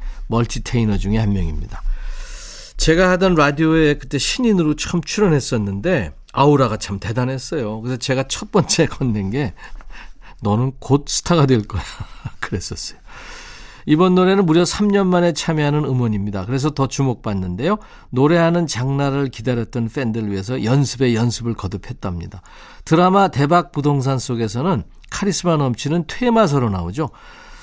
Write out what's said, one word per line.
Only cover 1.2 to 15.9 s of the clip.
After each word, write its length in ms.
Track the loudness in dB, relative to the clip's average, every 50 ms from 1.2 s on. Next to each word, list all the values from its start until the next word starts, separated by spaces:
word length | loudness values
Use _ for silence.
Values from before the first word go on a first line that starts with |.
| 2 2 0
명입니다. 480 | 0 0 -2 -2 -4 -6 -6 -8 -4 -2 -2 -2 -2 -4 -8 -8 -8 -10 -12 -14 -14 -16 -16 -16 -18 -18 -12 -6
제가 320 | -2 2 2 4 4 6 4
하던 220 | 4 4 4 4 4
라디오에 600 | 4 4 2 2 2 2 4 4 4 4 4 2
그때 240 | 0 -4 -6 -4 -4
신인으로 560 | -2 -2 -2 0 2 2 4 4 2 0 0
처음 260 | -2 -4 -4 -2 -4
출연했었는데 1120 | -2 -2 0 2 2 4 4 2 2 0 -2 -2 -2 -2 -4 -2 -2 0 0 0 -2 -4 -8 -14 -16 -6
아우라가 460 | 0 4 6 6 6 6 4 2 0
참 220 | -2 -6 -6 -8 -6
대단했어요. 840 | -6 -4 -2 -2 -2 -2 -4 -6 -8 -6 -4 -4 -4 -4 -6 -6
그래서 160 | -6 -6 -6
제가 260 | -4 -2 -2 0 0 0
첫 240 | -2 -4 -8 -4 0
번째 340 | 2 2 2 2 2 2 2
<laughs> 20 |
건넨 440 | 0 0 -2 -2 -2 0 -2 -2 -2
게 220 | -2 -2 -2 -4 -6 -10 -14 -14 -14 -14 -12 -14 -14 -14 -16 -16 -18 -18 -18 -20 -12 -6
"너는 320 | -2 0 0 2 0 -2 -4 -6
곧 260 | -2 0 0 0 0
스타가 380 | -2 -6 -4 0 2 4 4 4
될 220 | 4 4 2 0
거야." 140 | -2 -6 -8 -8 -8 -12 -14 -14 -16
<laughs> 280 | -14 -14 -14 -14 -12 -10
그랬었어요. 600 | -8 -6 -6 -6 -8 -8 -10 -10 -12 -12 -14 -16 -20 -20 -20 -18 -18 -18 -18 -18 -18 -18 -20 -20 -20 -20 -18 -6 0
이번 280 | 2 4 4 6 6 6
노래는 320 | 6 4 4 4 4 4
무려 200 | 4 4 4 4
삼 240 | 2 0 0 2 2
년 180 | 4 2 2
만에 260 | 4 4 4 4 2 0
참여하는 520 | -2 -2 -2 0 0 2 2 2 0 0
음원입니다. 600 | 0